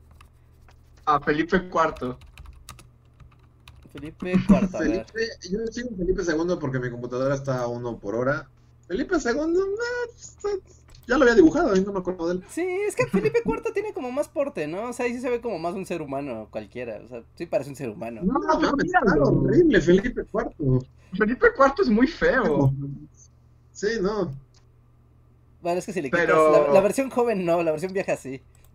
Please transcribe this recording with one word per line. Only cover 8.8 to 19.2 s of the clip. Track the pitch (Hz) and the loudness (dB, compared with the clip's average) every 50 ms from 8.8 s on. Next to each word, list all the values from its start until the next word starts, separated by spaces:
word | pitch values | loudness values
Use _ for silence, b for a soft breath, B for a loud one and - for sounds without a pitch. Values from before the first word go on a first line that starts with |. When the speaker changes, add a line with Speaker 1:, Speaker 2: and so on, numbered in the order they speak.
| _ | _
Speaker 3:
Felipe | - 175 214 277 370 381 320 | -8 -6 -6 -4 -2 -2 -2
segundo, | - - 277 285 302 320 339 359 | 0 -2 -2 -2 0 0 0 0
eh, | 392 392 392 440 480 480 494 494 480 480 - | 0 -2 -2 -4 -4 -4 -4 -6 -6 -8 -10
está, | - - - - - - 403 415 381 - - - - _ - - - - - | -14 -20 -20 -14 -8 -6 -6 -6 -6 -8 -12 -20 -20 _ -20 -20 -14 -6 -2
ya | 240 285 | 2 4
lo | 277 | 6
había | 240 233 | 8 8
dibujado | 226 165 302 - 285 349 269 196 | 8 8 8 6 4 2 4 4
y | 190 190 | 2 2
no | 202 202 | 0 -2
me | 190 | -4
acuerdo | 185 185 185 180 160 170 | -4 -4 -6 -4 -2 -2
de | 180 | -4
él. | 185 190 - | -4 -6 -8
Speaker 2:
Sí, | - 311 349 370 359 370 415 | -8 -6 -4 -4 -2 -2 -4
es | 415 - | -2 -2
que | - 508 480 | -2 -2 0
Felipe | - - 427 440 440 466 466 | 0 0 0 0 0 0 -2
cuarto | - 453 440 - 466 466 | -2 -4 -4 -6 -6 -6
tiene | 403 415 427 403 | -6 -6 -6 -6
como | 381 277 247 247 | -8 -8 -6 -4
más | 277 302 - | -4 -6 -4
porte, | - 320 277 277 277 190 151 147 | -4 -4 -4 -4 -4 -6 -6 -6
¿no? | 160 190 220 247 | -6 -6 -8 -8
O | 233 | -6
sea, | - 247 | -4 -4
ahí | 247 233 | -4 -4
sí | 254 | -4
se | 240 240 | -4 -4
ve | 247 240 | -4 -4
como | 233 240 208 156 | -4 -6 -6 -6
más | 160 170 180 | -6 -6 -6
un | 190 185 | -6 -6
ser | - 185 165 156 | -6 -6 -6 -6
humano | 135 139 139 143 143 120 110 110 - | -6 -6 -6 -6 -6 -8 -10 -10 -10
cualquiera. | - 135 113 101 - 120 127 117 107 101 104 | -10 -12 -12 -10 -10 -10 -10 -10 -10 -12 -14
O | 113 | -16
sea, | 127 117 113 - _ | -16 -16 -16 -18 _
sí | - 165 | -14 -6
parece | 170 - 156 135 139 | -4 -2 -2 -2 -4
un | 139 | -8
ser | - 139 117 | -8 -8 -8
humano. | 104 - 117 117 120 110 175 | -8 -8 -8 -10 -8 -4 -2
Speaker 1:
No, | 196 254 | 0 0
Speaker 3:
No, | 285 302 311 311 294 | 0 0 0 0 2
Speaker 1:
pero | 311 - | 0 0
Speaker 3:
mames, | 277 277 - | 0 0 0
está | 339 - 359 | 0 2 2
Speaker 1:
míralo. | 294 202 160 147 | 4 4 4 4